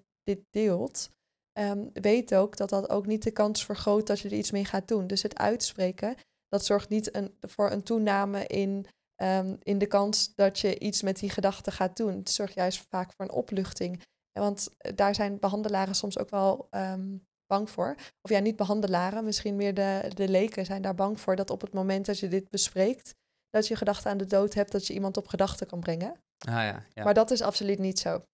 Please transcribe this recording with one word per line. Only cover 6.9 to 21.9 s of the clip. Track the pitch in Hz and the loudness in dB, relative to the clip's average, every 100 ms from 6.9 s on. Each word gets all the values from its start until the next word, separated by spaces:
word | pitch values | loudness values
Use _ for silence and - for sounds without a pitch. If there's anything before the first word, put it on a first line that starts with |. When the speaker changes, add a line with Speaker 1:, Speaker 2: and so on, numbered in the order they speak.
| 214 214 | -2 -2
Speaker 1:
een, | 208 196 - | -6 -6 -10
voor | 208 - 202 | -14 -2 0
een | 202 | 0
toename | 190 226 208 196 202 196 - | 0 0 2 2 2 -2 -2
in, | 196 196 196 196 _ _ | -2 0 -2 -6 _ _
ehm, | - 190 190 190 190 | -4 0 2 0 -4
in | - 202 | -2 0
de | 202 | 4
kans | 196 202 214 - | 4 4 2 0
dat | - 196 196 | 4 2 4
je | 202 - | 0 0
iets | 208 - | -2 -2
met | 196 190 | -2 -2
die | 202 | -4
gedachten | 196 196 196 - | 0 0 0 -6
gaat | - 185 185 | -2 -2 0
doen. | 220 190 | -2 -2
Het | 190 | -2
zorgt | - 202 | -2 -2
juist | - 185 185 - | 0 0 0 -6
vaak | 190 185 | -6 -6
voor | - | -8
een | 196 | -6
opluchting. | - - 196 185 - 180 180 - _ _ | -4 -2 -2 -4 -4 -4 -6 -12 _ _
En | 196 | -2
want, | 202 202 - _ | -2 -2 -6 _
eh, | - | -8
daar | 190 202 | 2 2
zijn | 202 202 202 | 2 -2 0
behandelaren | 196 208 214 196 190 | 0 0 0 0 0
soms | 196 202 196 | -2 -2 -4
ook | 202 | -4
wel, | 202 196 190 - | 2 2 2 -2
ehm, | 202 190 190 190 196 _ _ - | -6 -4 -4 -8 -10 _ _ -2
bang | 196 220 | -2 -2
voor. | - 220 294 - _ | -2 -4 -4 -12 _
Of | - | 0
ja, | 202 | 2
niet | 208 220 | 2 0
behandelaren, | 196 214 196 180 180 208 | 0 2 2 2 0 -2
misschien | 220 208 214 202 | -2 -2 -2 -2
meer | 202 | 0
de, | 196 196 196 - | 0 0 0 -4
de | 190 196 | -2 2
leken | 190 220 202 | 4 2 -2
zijn | 185 196 | -4 -4
daar | 190 | -4
bang | 185 196 214 | 0 0 0
voor | - 185 | 0 0
dat | 190 | 0
op | 196 | -4
het | 202 | -6
moment | 190 190 | -2 0